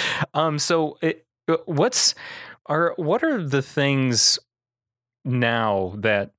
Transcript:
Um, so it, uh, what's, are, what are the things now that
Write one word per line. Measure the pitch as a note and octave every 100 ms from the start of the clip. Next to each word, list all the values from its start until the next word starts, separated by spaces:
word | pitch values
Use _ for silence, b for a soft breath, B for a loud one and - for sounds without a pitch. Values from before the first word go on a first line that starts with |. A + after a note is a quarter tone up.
| B B C#3
Um, | D3 D#3+ D3
so | - E3+ D3+ -
it, | D#3+ - _ _ -
uh, | D#3+
what's, | - D3 A3+ - - - B B B B -
are, | D3+ E3+ -
what | D#3 A3
are | E4 B3+
the | D3 C#3
things | C3+ - C#3 C#3 C3 A2+ - - _ _ _ _ _ _ _ _
now | C3+ B2 A#2 A#2 A2+ G2 F#2 G2+
that | A2 G#2 F#2+